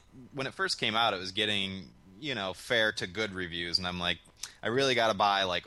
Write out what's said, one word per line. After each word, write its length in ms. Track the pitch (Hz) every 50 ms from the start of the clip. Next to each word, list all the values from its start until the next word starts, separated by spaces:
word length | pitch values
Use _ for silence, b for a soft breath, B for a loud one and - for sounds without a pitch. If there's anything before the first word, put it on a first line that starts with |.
| - - - 131 123 107 -
when 120 | 135 135
it 80 | 131 -
first 240 | - 190 185 - -
came 160 | 135 117 107
out, 180 | 113 117 110 98
it 60 | 92
was 120 | 92 95
getting, 580 | 95 107 107 107 104 101 95 95 95 95 85 - - - - - 92 101
you 160 | 147 147 131
know, 180 | 110 98 95 92
fair 380 | - - - 127 113 110 107 104
to 140 | - 113
good 260 | 90 87 107 110 104 92
reviews, 440 | 92 92 85 85 85 87 87 87
and 100 | 92 92
I'm 100 | 90 90 90
like, 200 | 87 87 87 - - - - B B B B B
"I 60 | -
really 260 | 110 117 135 139 131 127
gotta 200 | 117 113 110 107
buy, 300 | 95 104 101 98 98 98
like, 200 | 92 87 87 -